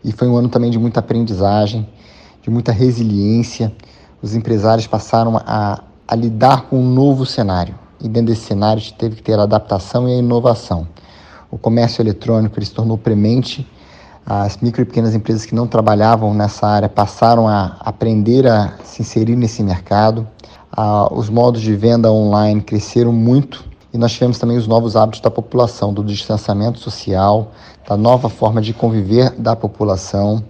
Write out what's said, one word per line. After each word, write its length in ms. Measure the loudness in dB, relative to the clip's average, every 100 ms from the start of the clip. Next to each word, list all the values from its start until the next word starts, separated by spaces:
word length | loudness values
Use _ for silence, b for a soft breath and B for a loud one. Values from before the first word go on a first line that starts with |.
E 80 | -8
foi 160 | -2 0
um 80 | 2
ano 120 | 2
também 220 | 0 0
de 80 | 0
muita 220 | 0 -2
aprendizagem, 880 | -2 -2 -2 0 0 2 0 -2 -8 B B B B B
de 80 | -4
muita 220 | -2 0
resiliência. 1000 | 2 2 2 0 0 2 0 -2 -4 -6 -6 B B B B
Os 140 | -6 -4
empresários 500 | -2 0 2 0 0
passaram 500 | -6 -2 0 0 -2
a, 460 | -2 -4 -2 -4 -10 _ -6
a 80 |
lidar 520 | -2 -2 2 2 2 0
com 120 | 0
um 100 | 2
novo 380 | 4 4 2 -2
cenário. 480 | -2 -2 -2 -4 -8 -20 _
E 80 | -4
dentro 240 | 0 0
desse 100 | -2
cenário 360 | -2 -2 0 -2
a 40 |
gente 120 | -4
teve 220 | -8 -8 -6
que 60 |
ter 140 | -2 0
a 60 |
adaptação 680 | 2 0 0 -6 -2 -2 0
e 40 |
a 60 | 0
inovação. 680 | 2 2 2 0 -4 -6 -6 B B B B B B
O 80 | -6
comércio 440 | 0 2 0 0
eletrônico, 540 | -2 -2 0 0 0 -4
ele 100 | -8
se 60 |
tornou 240 | -4 -2 -2
premente. 680 | 0 0 2 0 -2 -8 -12 B B B B B
As 340 | -6 -2 -2 -2
micro 240 | -4 -2
e 20 |
pequenas 280 | -2 0 0
empresas 320 | 0 -2 -4
que 120 | -2 -4
não 100 | 0
trabalhavam 680 | 0 2 4 4 4 2
nessa 360 | 0 -2 -2 0
área 200 | 2 0
passaram 600 | 0 -2 2 4 4 4
a 280 | 2 -2 -6
aprender 680 | -10 -4 0 2 4 4 4
a 280 | 4 0 -6
se 180 | -18 -10
inserir 320 | -4 -2 0
nesse 260 | 0 0 -2
mercado. 680 | -2 -2 -2 2 2 0 -8 -14 B B B
Ah, 380 | -4 0 2 0
os 160 | -2 -2
modos 340 | 2 2 2
de 120 | -2
venda 380 | 2 2 4 4
online 480 | 4 2 2 2 0
cresceram 520 | -2 -6 -2 0 2
muito. 520 | 2 4 2 0 -10 -18 -20 _
E 60 | -2
nós 140 | -2
tivemos 260 | 0 -2 0
também 200 | -2 0
os 100 | 2
novos 260 | 2 2
hábitos 260 | 2 0 0
da 100 | -4
população, 640 | -4 -4 0 0 0 -4
do 100 | -2
distanciamento 760 | -4 -6 -4 -4 -2 -2 -2 -4
social, 720 | -12 -10 -4 0 2 2 -2 B B B -6
da 80 | 0
nova 320 | 4 2 0
forma 320 | -2 0 0
de 140 | -2
conviver 560 | -2 0 0 2 4 2 0
da 180 | -2 -2
população. 880 | -4 -2 -2 -2 -2 -2 0 -2